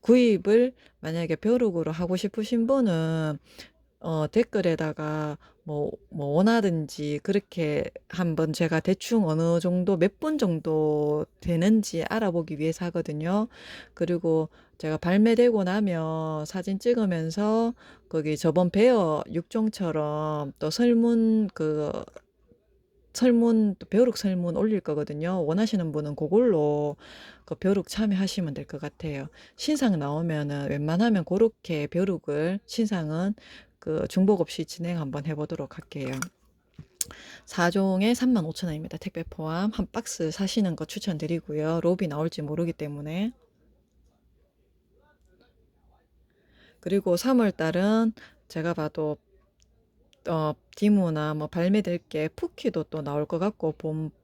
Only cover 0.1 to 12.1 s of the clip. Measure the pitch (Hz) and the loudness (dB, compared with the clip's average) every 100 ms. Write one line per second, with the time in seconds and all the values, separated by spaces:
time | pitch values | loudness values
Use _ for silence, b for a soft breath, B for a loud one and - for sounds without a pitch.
0.1 | 247 240 196 185 220 254 - b _ 160 | 6 8 4 4 4 4 -2 b _ -6
1.1 | 165 165 160 214 247 233 170 156 160 175 | -4 -2 -2 0 2 2 0 -4 -2 -2
2.1 | 185 202 - 214 233 226 269 233 165 160 | -2 -2 -6 -2 0 2 2 2 2 0
3.1 | 160 156 147 B B B _ _ _ 165 | 0 -2 -4 B B B _ _ _ -6
4.1 | 160 151 220 247 214 180 160 156 - 151 | -2 0 0 0 0 0 0 -2 -4 -6
5.1 | 156 151 147 b b - 147 147 - _ | -4 -6 -8 b b -8 -4 -4 -6 _
6.1 | 165 143 147 202 233 202 165 151 - 147 | -8 0 4 4 4 2 0 -4 -6 -6
7.1 | 147 - 202 - - 156 147 - - _ | -6 -2 -2 -2 -4 -2 -2 -4 -10 _
8.1 | 170 175 160 160 156 165 160 170 190 - | -4 -2 0 -2 0 0 0 0 -2 0
9.1 | 226 180 156 165 170 180 180 180 190 180 | 0 2 2 2 2 2 0 0 2 2
10.1 | - 311 302 220 160 160 156 151 151 147 | 0 -4 0 0 0 0 0 2 2 0
11.1 | 151 156 _ - 170 185 220 202 165 156 | 0 -4 _ -2 2 4 4 2 -4 -2